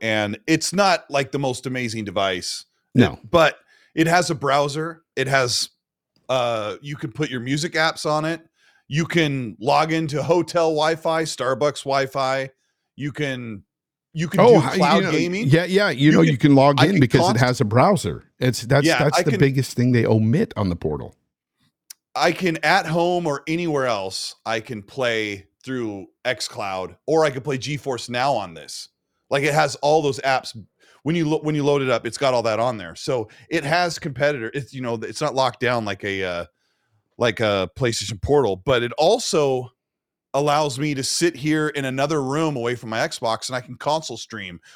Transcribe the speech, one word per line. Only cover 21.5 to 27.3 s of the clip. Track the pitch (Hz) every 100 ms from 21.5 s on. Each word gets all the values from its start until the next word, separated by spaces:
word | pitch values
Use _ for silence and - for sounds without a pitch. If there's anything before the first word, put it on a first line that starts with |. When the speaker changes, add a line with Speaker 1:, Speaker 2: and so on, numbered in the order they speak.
| _ _ _ - - _
Speaker 1:
I | - 160
can, | 170 180 160
at | 151 185 165
home | 170 175 180 170
or | 139 -
anywhere | 160 170 147 127
else, | 107 95 - - - 110
I | 113
can | 110 113
play | 98 - 123 113 107 98 - _
through | - 131 113 101 90 _
xCloud, | 123 123 - 113 101 95 90 87 -
or | 160
I | 156